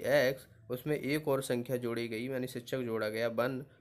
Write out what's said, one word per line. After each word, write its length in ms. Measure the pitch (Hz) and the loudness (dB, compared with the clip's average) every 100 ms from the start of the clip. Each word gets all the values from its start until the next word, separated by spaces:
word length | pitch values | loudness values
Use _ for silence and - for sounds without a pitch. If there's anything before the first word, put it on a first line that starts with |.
| - | 4
एक्स, 400 | 143 127 139 - - - | 4 4 2 -8 -20 -8
उसमें 260 | 123 151 151 | -6 -2 -2
एक 320 | 131 151 151 | 0 0 2
और 140 | 135 | 0
संख्या 340 | 135 123 120 123 | 2 -2 0 -2
जोड़ी 280 | 120 117 117 | 0 -2 -2
गई, 160 | 113 | -4
यानी 220 | 123 135 127 | -4 -4 -4
शिक्षक 320 | 123 120 135 | -6 -4 -4
जोड़ा 280 | 120 110 107 | -2 0 0
गया 200 | 110 117 | 0 0
वन, 300 | 117 123 127 - - | 2 0 0 -8 -16